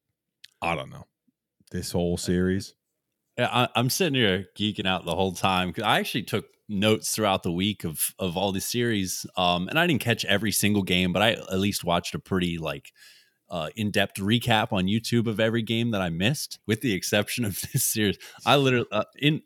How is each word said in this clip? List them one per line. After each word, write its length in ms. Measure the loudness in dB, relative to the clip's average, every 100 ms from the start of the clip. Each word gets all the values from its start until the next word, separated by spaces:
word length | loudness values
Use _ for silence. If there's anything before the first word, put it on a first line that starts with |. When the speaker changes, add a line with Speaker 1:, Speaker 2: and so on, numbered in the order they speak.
| _ _ _ _ -20 -8
Speaker 1:
I 140 | -4
don't 160 | -4 -6
know. 160 | -14 -20 _ _ _ _ _ _
This 220 | -8 -4
whole 240 | -2 0 -2
series? 580 | 0 2 2 0 -4 _ _ _ _ _ _ -4
Speaker 2:
Yeah, 120 | 0
I, 180 | 0 0
I'm 160 | 0 0
sitting 240 | 0 0
here 320 | 2 2 2 -2 -4
geeking 300 | -4 -2 -2
out 180 | -2
the 100 | -2
whole 180 | 0 0
time, 400 | 0 0 2 0
'cause 120 | -2
I 140 | 2 2
actually 240 | 0 -4
took 220 | -4 -6 -6 _ -6
notes 460 | 0 2 2 0
throughout 280 | 0 2 2
the 100 | 0
week 320 | -2 -2 -2
of, 300 | -6 -4 -6 -4
of 180 | -4 0
all 160 | 0
the 80 | -2
series, 680 | -4 -2 0 0 -2 -6 -8 0
um, 320 | 2 2 0
and 100 | 0
I 80 | 2
didn't 140 | 2
catch 220 | 0 -2
every 280 | 0 0 0
single 300 | 0 2 2
game, 300 | 2 2 2
but 100 | 2
I 100 | 2
at 260 | 0 -2 -2
least 260 | 0 0
watched 300 | 0 0 0
a 40 | -8
pretty, 400 | -2 0 0 -2
like, 340 | -6 -8 -12 _ -20 -20 _ _ -10
uh, 200 | -8 -6 -4
in-depth 400 | -2 0 0 -2
recap 560 | 0 0 4 2 2
on 120 | 0 0
YouTube 400 | 0 0 0 0
of 140 | 0
every 220 | 0 0
game 300 | -2 -2 0
that 100 | 0
I 80 | -2
missed, 480 | 0 0 0 -6 -10 -4
with 140 | -2
the 120 | 0
exception 520 | -2 2 0 2 -2
of 160 | -4 -4
<laughs> 120 | -4
this 120 | -2
series. 340 | -2 2 0 0 -8 -4
I 120 | 2 4
literally, 300 | 4 2 0
uh, 120 | -2 -4 0
in, 240 | 0 0